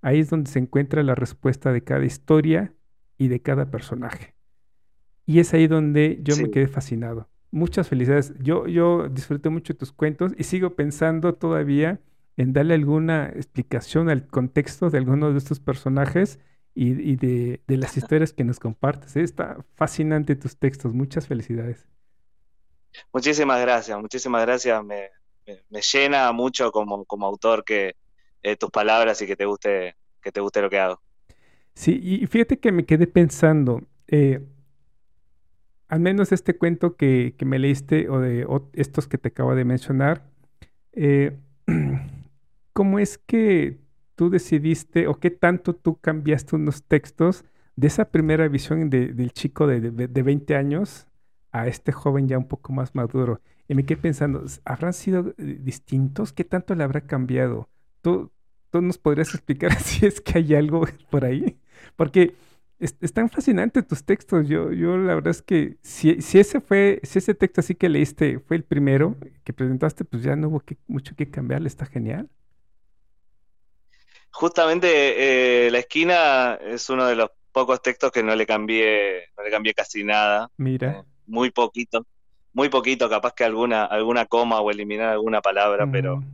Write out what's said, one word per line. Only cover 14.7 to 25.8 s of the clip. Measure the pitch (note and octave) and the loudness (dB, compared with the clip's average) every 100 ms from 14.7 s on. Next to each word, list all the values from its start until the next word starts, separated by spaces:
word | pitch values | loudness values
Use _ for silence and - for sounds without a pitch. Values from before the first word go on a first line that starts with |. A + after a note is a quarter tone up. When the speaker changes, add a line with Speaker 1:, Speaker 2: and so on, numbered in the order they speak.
| - F3 | -2 0
Speaker 1:
de | D3 | 0
alguno | B2+ C#3 D3+ | 2 2 2
de | C#3+ | 0
estos | C#3 C#3+ | -2 -6
personajes | - C3+ - C3+ C3+ E3 G3+ - _ _ _ - | -4 -4 -2 0 0 0 0 -4 _ _ _ -2
y, | B2 C3 - | 0 0 -2
y | C3 | 0
de, | C3 B2 A#2+ B2 - | 0 0 -2 -6 -2
de | C3+ | -2
las | C3 - | -2 -6
Speaker 2:
<laughs> | |
Speaker 1:
historias | - D#3 D#3 | 0 0 0
que | - | -2
nos | A#2+ A#2+ | -2 -2
compartes, | A#2 A2 C#3 C#3 - C#3+ | -6 -4 -4 -4 -6 -4
¿eh? | |
Está | E3+ - E3+ - - _ | -4 -4 -10 -10 -18 _
fascinante | D#3 - D#3 D#3 C#3+ C#3 | -4 -2 0 0 0 -2
tus | C3+ - | -4 -2
textos. | C#3 C3 B2 | -4 -2 -6
Muchas | A#2+ C3+ E3 C3+ | -4 -4 -6 -6
felicidades. | B2+ A2 A#2 A#2 A#2 _ _ _ _ _ _ _ _ _ _ _ - - | -8 -6 -8 -8 -10 _ _ _ _ _ _ _ _ _ _ _ -20 -8
Speaker 2:
Muchísimas | C3 C3 D3+ C#3+ B2 | -4 0 0 2 2
gracias, | B2 A#2+ A2 G#2 | 2 0 -2 -10
muchísimas | G#2+ C3 B2+ A#2+ A2+ | -8 -10 -4 -2 0
gracias. | B2 B2 A2 | 0 0 -2
Me, | G#2 G#2 G2 _ _ _ - | -4 -12 -14 _ _ _ -20
me, | F#2+ _ | -20 _
me | G#2+ | -6